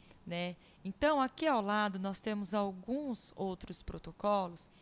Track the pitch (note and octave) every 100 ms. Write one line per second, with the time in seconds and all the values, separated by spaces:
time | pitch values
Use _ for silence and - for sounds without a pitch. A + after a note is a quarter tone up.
0 | - - - E3+ F3 F3 - - F#3+ -
1 | D4 D4 C4 - D#4+ B3 G3+ G#3+ G#3+ F#3+
2 | F#3+ F#3+ A3 G#3 G3 G#3 G3+ F#3 F#3 C4+
3 | C#4+ A3 - - F#3+ F3+ - F3 - E3
4 | - - G#3 G3+ F3+ E3+ - -